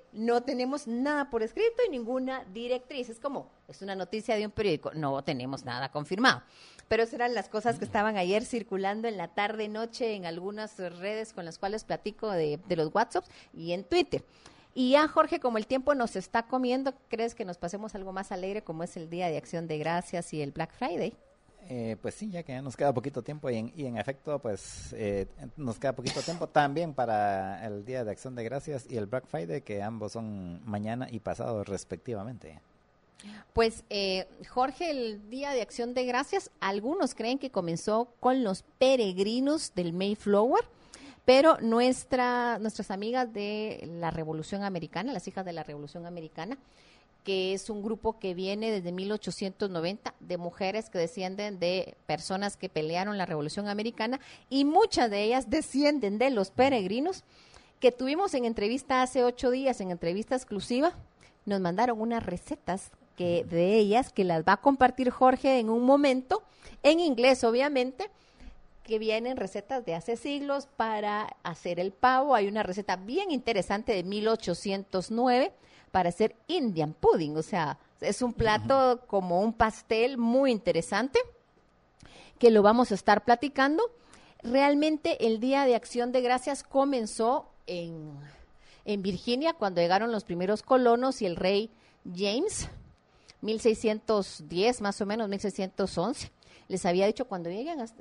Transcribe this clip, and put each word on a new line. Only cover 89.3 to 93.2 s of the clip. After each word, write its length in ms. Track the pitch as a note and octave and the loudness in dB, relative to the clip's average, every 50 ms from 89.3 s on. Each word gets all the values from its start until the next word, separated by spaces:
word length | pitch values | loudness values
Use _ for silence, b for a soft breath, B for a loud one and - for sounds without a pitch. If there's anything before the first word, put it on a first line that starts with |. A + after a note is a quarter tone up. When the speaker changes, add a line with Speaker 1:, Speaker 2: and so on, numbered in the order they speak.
| A#3+ C4 D4+ D#4+ E4 | 0 2 2 0 0
Speaker 1:
cuando 260 | E4 A3 F#3+ F3+ F3 | 0 -2 0 2 2
llegaron 320 | E3+ E3+ F3+ G3 A3+ A#3+ | 4 4 4 4 4 2
los 120 | A#3 G#3 - | -2 -2 -4
primeros 380 | - F3 E3+ F#3 F#3 G#3+ G#3+ | -4 -4 -2 0 0 0 0
colonos 600 | - - C4 B3+ B3 A#3 A#3 A#3+ B3 C4+ C4 - | 2 4 4 6 8 6 6 6 4 2 0 0
y 40 | A3 | -2
el 100 | F3+ E3+ | -2 0
rey 340 | F3+ F#3+ F#3 G3+ G3+ A3+ A3+ - b b b b b b F#3+ F3+ | 0 2 2 2 2 0 -2 -8 b b b b b b -12 -6
James, 540 | F3 G3+ G3+ G#3 C4 F4+ G#4+ - - - - - - - - - _ b b b b | -2 -2 0 0 0 -2 -2 -4 -6 -8 -10 -12 -16 -20 -20 -20 _ b b b b